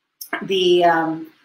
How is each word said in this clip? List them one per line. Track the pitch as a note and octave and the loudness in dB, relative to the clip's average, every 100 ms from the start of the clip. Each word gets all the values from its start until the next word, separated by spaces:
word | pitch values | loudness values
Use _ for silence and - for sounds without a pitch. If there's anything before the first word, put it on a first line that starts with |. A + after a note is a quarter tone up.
| _ _ - - | _ _ -12 -10
the, | D#3+ F#3+ F3+ F3 F3 | -4 0 2 4 4
um, | E3 D#3+ D#3+ - _ | 2 -2 -6 -12 _